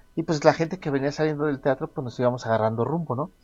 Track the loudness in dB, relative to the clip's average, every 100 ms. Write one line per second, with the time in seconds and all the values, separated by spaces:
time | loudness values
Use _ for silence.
0 | -12 -6 -2 4 4 4 2 -4 -2 -2
1 | -2 0 -2 0 -2 0 0 0 -2 -6
2 | -6 0 0 0 0 2 2 0 0 -2
3 | -2 -4 -6 _